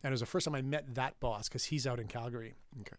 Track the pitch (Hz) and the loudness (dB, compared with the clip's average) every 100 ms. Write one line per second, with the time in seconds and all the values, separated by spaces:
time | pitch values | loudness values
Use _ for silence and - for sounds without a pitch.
0 | 139 131 117 185 160 143 131 147 139 123 | 0 2 2 2 2 2 2 0 0 0
1 | 131 - 127 107 107 127 - 151 131 120 | 0 2 0 0 -2 -2 0 2 2 0
2 | 107 120 120 120 113 - - 135 101 | -2 -4 -4 -4 -8 -12 -14 -12 -12